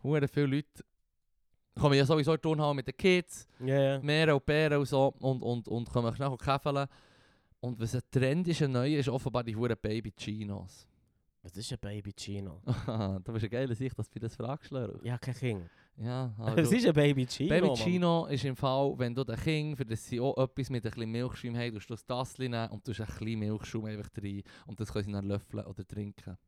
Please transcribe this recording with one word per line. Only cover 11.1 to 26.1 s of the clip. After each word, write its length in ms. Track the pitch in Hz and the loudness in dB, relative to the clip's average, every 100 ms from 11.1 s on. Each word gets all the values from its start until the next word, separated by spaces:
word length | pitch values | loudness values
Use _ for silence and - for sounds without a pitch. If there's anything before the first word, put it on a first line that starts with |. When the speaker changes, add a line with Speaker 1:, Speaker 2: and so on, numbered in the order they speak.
| _ _ _ | _ _ _
Speaker 2:
Was 140 | 87 90 | -16 -12
ist 160 | 110 | -8
ein 60 | 127 | -8
Baby 320 | 101 104 101 | -8 -8 -10
Chino? 500 | - - 101 98 76 | -10 -8 -6 -8 -10
Speaker 1:
<laughs> 220 | - - - 110 98 95 | -2 -2 -2 -2 -2 -2
Du 80 | 92 | -4
bist 120 | 113 | -4
ein 60 | 110 | -2
geiler 240 | 120 131 | -2 -2
Sicht, 240 | 113 131 - | -2 -4 -6
dass 100 | 104 | -8
du 120 | 107 | -6
das 160 | 113 - | -8 -6
fragst, 340 | 117 147 - | -6 -6 -6
Leru. 280 | 135 110 - | -6 -6 -6
Speaker 2:
Ja, 160 | 117 120 | -6 -4
kein 160 | - | -6
Kind. 360 | - 127 101 85 _ _ - | -4 -2 -4 -8 _ _ -10
Speaker 1:
Ja, 360 | 113 127 127 | -6 -4 -6
Speaker 2:
<laughs> 40 | 107 | -4
Speaker 1:
aber 200 | 113 117 | 2 4
Speaker 2:
Was 80 | 151 | 6
ist 160 | 240 226 | 6 6
ein 60 | |
Baby 340 | 151 147 135 127 | 6 6 4 0
Chino, 220 | - 147 | 0 2
Speaker 1:
Baby 180 | 160 185 | 4 4
Speaker 2:
Mann? 100 | 120 | 4
Speaker 1:
Chino 500 | 113 180 175 170 160 | 2 4 4 4 2
ist 180 | 143 | 0
im 100 | 143 | -2
Fall, 400 | 127 139 135 139 131 | 0 2 4 2 2
wenn 160 | 123 | -2
du 100 | 120 | 0
den 120 | 123 113 | -2 -2
Kind, 400 | 156 156 151 135 | 0 0 -2 -4
für 80 | 113 | -4
das 200 | 113 - | -6 -4
sie 140 | 120 | 0
auch 160 | 131 131 | 0 2
etwas 340 | 131 - 127 | 0 0 -4
mit 140 | 127 | -2
ein 80 | 110 | -4
bisschen 180 | 104 113 | -6 -4
Milchschaum 460 | 117 123 - 123 117 | -2 -4 -6 -6 -4
haben, 160 | 120 | -4
tust 160 | 110 - | -6 -10
du 40 | |
das 100 | - - | -12 -6
Tassli 420 | 127 127 - 127 | -6 -6 -6 -4
nehmen 200 | 117 113 | -2 -4
und 160 | 107 | -6
tust 160 | - 101 | -8 -6
ein 60 | 107 | -6
bisschen 320 | - 110 110 | -6 -4 -2
Milchschaum 440 | 104 107 - 113 107 | -2 -4 -4 -6 -6
einfach 240 | 107 104 - | -8 -10 -8
rein. 200 | 101 98 - - - | -8 -8 -10 -20 -18
Und 120 | 104 | -8
das 140 | 110 | -4
können 120 | 107 104 | -4 -2
sie 60 | |
dann 120 | 101 98 | -4 -2
löffeln 380 | 101 - 104 101 | -4 -4 -10 -10
oder 180 | 98 95 | -12 -10
trinken. 500 | 101 101 | -8 -8